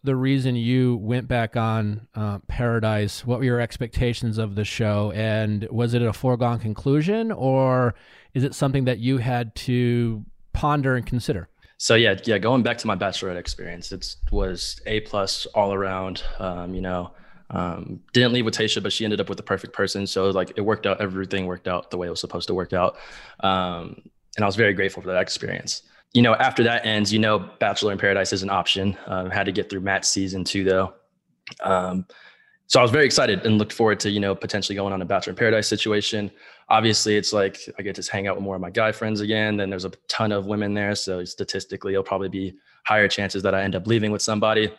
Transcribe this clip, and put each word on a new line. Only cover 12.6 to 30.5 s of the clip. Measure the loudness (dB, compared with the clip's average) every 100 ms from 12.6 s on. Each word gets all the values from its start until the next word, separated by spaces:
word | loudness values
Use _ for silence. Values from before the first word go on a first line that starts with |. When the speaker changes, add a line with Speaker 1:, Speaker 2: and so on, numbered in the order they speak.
Speaker 2:
back | 2 -2
to | -2
my | -2
bachelorette | -2 -4 -6 -6
experience, | -6 -8 -10 -12 -12
it | -10 -10 -6 -2
was | 0 0 -4 -8 -8 -4
A | -4
plus | -2 -2 -2 -4 -2
all | 0 2
around. | 2 -2 -2 -4 -4 -4 -4
Um, | -4 -6 -6
you | -6
know, | -4 -4 -6 -12 -20 -20 -8
um, | -4 -4 -6 -10 -12 -2
didn't | 2 4
leave | 2 0
with | 0
Tayshia, | -2 -2
but | -2
she | -4
ended | -2 -2
up | -4
with | -6
the |
perfect | -4 -4 -4
person. | -4 -2 -2 -2
So, | 0 2
like, | 2 -2 -2
it |
worked | 0 0 0
out, | 0
everything | -2 -4 -4 -4 -4
worked | -6 -4
out | -4 -4
the | -6
way | -6
it |
was | -6
supposed | -6 -8 -4
to |
work | -4 0
out. | 0 0 -2 -18 -20 -20 -2
Um, | 0 2 -2 -6 -10 -16 -20 _ _ -2
and |
I | 0
was | 4
very | 2
grateful | 4 0 -2
for | -2
that | 0
experience. | 0 -4 -6 -8 -6 -10 _ _ _
You | 4
know, | 6 6
after | 4 4
that | 2 2 0
ends, | 0 2
you | 2
know, | 4 2 0 -2
Bachelor | -2 0 -2
in | 2
Paradise | 2 2 2
is | -2
an | 0
option. | 0 0 0 0 -2 -6
Um, | -6 -2
had | -2 0
to |
get | -2 -4
through | -4
Matt's | -2 0 0
season | 0 -2 -4
two, | -2